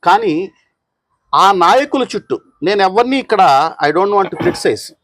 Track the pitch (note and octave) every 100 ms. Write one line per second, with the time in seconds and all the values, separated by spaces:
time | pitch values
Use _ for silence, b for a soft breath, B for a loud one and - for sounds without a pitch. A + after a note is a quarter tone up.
0 | F3 G3+ A3 D#3 F#3+ _ _ _ _ _
1 | _ _ _ D3 F#3 G3 E3+ A#3+ C#4+ C#4
2 | B3 G#3 - B2 _ _ D#3 G#3 F#3+ F#3+
3 | B3 C4+ A#3 G#3 F3+ C#3 D#3+ - D3 D3+
4 | G3+ G3+ G3 - E3+ - - A2 - _